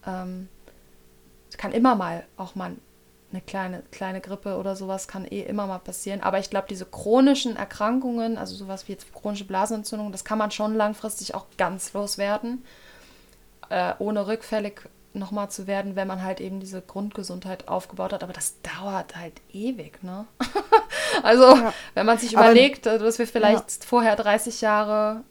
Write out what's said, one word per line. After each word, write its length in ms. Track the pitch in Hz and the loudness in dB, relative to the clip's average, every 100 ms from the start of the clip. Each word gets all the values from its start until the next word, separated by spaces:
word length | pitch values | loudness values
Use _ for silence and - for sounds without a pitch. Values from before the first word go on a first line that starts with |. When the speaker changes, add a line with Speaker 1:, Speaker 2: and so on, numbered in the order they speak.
| - | -10
Speaker 1:
ähm, 420 | 185 185 185 185 - - - _ - - _ _ _ _ - | -10 -8 -10 -14 -18 -20 -20 _ -20 -20 _ _ _ _ -12
kann 140 | 202 | -4
immer 240 | 233 254 220 | 4 4 4
mal 300 | 175 170 - - | 0 -6 -12 -14
auch 200 | 185 196 | -12 -10
mal 200 | 180 - _ _ _ _ _ | -10 -12 _ _ _ _ _
eine 80 | 185 | -14
kleine, 400 | - 196 185 180 - | -10 -8 -6 -8 -14
kleine 280 | - 190 190 | -10 -8 -8
Grippe 380 | 185 196 202 185 | -10 -10 -6 -6
oder 180 | 190 190 | -6 -6
sowas 320 | 190 190 - | -6 -8 -8
kann 160 | 196 185 | -12 -10
eh 160 | 202 | -8
immer 260 | - 208 196 | -6 -6 -4
mal 120 | 185 | -8
passieren. 420 | - 185 - 196 | -10 -10 -8 -4
Aber 160 | - 196 | -2 -2
ich 100 | 196 | -2
glaub, 180 | 196 196 | -4 -4
diese 180 | 190 185 | -10 -12
chronischen 720 | - 208 240 269 277 254 214 | -10 2 6 6 6 0 -6
Erkrankungen, 800 | 202 - 208 254 262 233 226 226 | -8 -4 -2 0 -2 -4 -4 -4
also 180 | 185 185 | -8 -12
sowas 320 | 196 190 - | -12 -12 -12
wie 40 | |
jetzt 220 | 190 - | -14 -14
chronische 320 | - 208 202 196 | -10 -8 -8 -6
Blasenentzündung, 680 | 190 208 226 214 214 208 | -2 -2 -2 -6 -8 -8
das 140 | 190 - | -10 -6
kann 120 | 214 | -2
man 140 | 208 | -2
schon 240 | - 214 220 | -2 -2 0
langfristig 580 | 214 214 - - 190 | 0 -2 -10 -10 -8
auch 120 | - - - | -10 -12 -4
ganz 360 | 180 185 - | -4 -4 -8
loswerden, 720 | 196 202 - 202 208 233 247 - - - - - - _ _ _ _ - | -6 -6 -4 -2 -2 -4 -10 -12 -20 -20 -20 -20 -20 _ _ _ _ -6
äh, 240 | 180 180 - | -2 -2 -2
ohne 280 | 202 214 196 | -4 -2 -2
rückfällig 540 | 226 - 220 208 202 - _ _ | -4 -4 -4 -4 -10 -20 _ _
nochmal 360 | - 190 208 202 | -12 -8 -6 -6
zu 160 | - 190 | -8 -6
werden, 300 | 196 196 190 | -4 -4 -6
wenn 120 | 190 | -6
man 140 | 190 | -6
halt 180 | 185 185 | -6 -6
eben 180 | 190 190 | -8 -10
diese 220 | 190 185 | -10 -14
Grundgesundheit 880 | 185 196 208 208 185 180 190 185 - | -12 -8 -8 -8 -10 -10 -10 -12 -6
aufgebaut 420 | 185 180 190 190 | -6 -6 -8 -6
hat. 100 | 202 | -6
Aber 100 | 180 | -8
das 220 | 180 - - | -8 -8 -8
dauert 540 | - 165 196 190 170 170 | -12 -10 -6 -6 -8 -14
halt 180 | 170 - _ | -16 -18 _
ewig, 500 | 190 226 247 151 - | -8 -6 -6 -12 -14
ne? 220 | 185 185 220 _ | -12 -12 -14 _
<laughs> 840 | 247 403 427 440 427 - - 466 | -4 -4 4 4 4 -6 -2 0
Also, 320 | - 240 254 262 | 4 10 12 10
Speaker 2:
Ja. 180 | 226 - - | 8 -4 -6
Speaker 1:
wenn 120 | - 208 | 0 2
man 120 | 226 | 2
sich 200 | 240 214 | 2 8
Speaker 2:
Aber 100 | 226 | 10
Speaker 1:
überlegt, 380 | 233 277 277 202 | 10 8 4 0
äh, 140 | 220 | 2
dass 180 | 214 226 | 0 0
wir 60 | 233 | -2
Speaker 2:
Ja. 60 | |
Speaker 1:
vielleicht 540 | 233 214 220 - - - | 2 4 4 0 -12 0
vorher 320 | 240 226 208 | 2 4 2
dreißig 420 | 208 214 233 226 | 2 2 0 -2
Jahre 600 | 220 208 208 214 214 220 - | 2 2 2 0 0 -4 -12